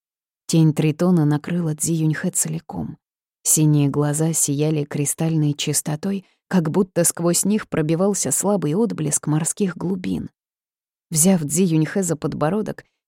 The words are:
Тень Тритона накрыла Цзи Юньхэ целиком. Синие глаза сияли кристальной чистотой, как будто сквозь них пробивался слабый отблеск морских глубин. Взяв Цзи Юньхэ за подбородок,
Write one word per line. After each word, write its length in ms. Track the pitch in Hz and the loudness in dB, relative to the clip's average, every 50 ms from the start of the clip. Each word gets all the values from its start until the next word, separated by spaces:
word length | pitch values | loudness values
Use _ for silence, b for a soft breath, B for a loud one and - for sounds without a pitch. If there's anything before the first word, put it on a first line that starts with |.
| _ _ _ _ _ _ _ _ _ - | _ _ _ _ _ _ _ _ _ 0
Тень 260 | - 165 160 156 147 | 4 4 6 4 4
Тритона 500 | - 156 156 147 - 175 180 185 165 151 | 2 0 0 0 2 2 4 4 4 4
накрыла 520 | 147 147 147 - - 170 180 170 156 156 | 4 2 0 -2 -4 -4 -2 -2 -4 -4
Цзи 160 | 151 - 170 | -4 -2 -2
Юньхэ 380 | 170 160 156 156 151 - - 175 | 0 0 0 0 0 -2 -4 -4
целиком. 680 | - - - 160 160 165 - - - 170 - - 160 - _ _ _ _ _ _ _ _ - | -4 -4 -4 -4 -6 -8 -10 -10 -10 -10 -10 -10 -12 -14 _ _ _ _ _ _ _ _ -2
Синие 440 | - - 156 156 151 151 147 143 139 | 0 2 2 4 4 4 4 2 2
глаза 440 | 135 147 147 147 147 151 156 165 | 2 0 0 0 0 0 0 0
сияли 500 | 160 - - - 139 139 151 156 160 147 | 0 0 -2 0 0 0 0 0 0 -2
кристальной 720 | 143 - - 147 143 143 - - 165 160 165 156 151 147 143 | -2 -4 -4 -4 -2 -4 -2 -2 -2 0 0 2 2 0 0
чистотой, 720 | - - 151 143 - - - 151 151 - 196 196 196 b b b b _ - | -2 -4 -4 -2 -2 -4 -4 -6 -6 -4 -6 -6 -6 b b b b _ 0
как 220 | - 185 156 160 | 0 0 2 2
будто 340 | 139 185 196 - _ 170 170 | 0 0 0 0 _ 0 0
сквозь 400 | - - - 170 175 175 - - | 0 0 0 0 0 0 2 0
них 240 | 196 214 208 - - | 0 0 -2 -2 -2
пробивался 640 | - 160 156 156 165 165 190 208 196 - - 262 | -2 -2 0 0 0 2 2 0 0 0 -2 -2
слабый 420 | 254 - 165 196 208 190 156 147 151 | -2 0 0 0 0 0 0 0 0
отблеск 540 | 202 233 196 180 160 156 147 151 - - 151 | 0 0 0 -2 -2 -2 -2 -2 -2 0 0
морских 480 | 147 160 165 - - - 208 185 - | 0 0 0 -2 -2 -2 -2 -2 -2
глубин. 540 | - - 175 196 - 180 95 170 - - - - _ _ _ _ _ _ _ _ _ _ _ _ _ _ _ | -4 -4 -4 -4 -4 -4 -4 -4 -6 -6 -10 -14 _ _ _ _ _ _ _ _ _ _ _ _ _ _ _
Взяв 320 | 160 151 156 190 190 170 151 | -2 2 4 4 4 4 0
Цзи 180 | 139 143 170 | 0 0 2
Юньхэ 400 | 196 170 160 156 156 147 - 202 | 2 4 4 2 2 2 0 -2
за 140 | 190 170 160 | -2 -2 -2
подбородок, 680 | 151 - 143 - - 147 156 190 220 208 - - - - _ _ _ _ | -4 -4 -6 -2 -2 -2 0 0 -2 -4 -6 -8 -10 -16 _ _ _ _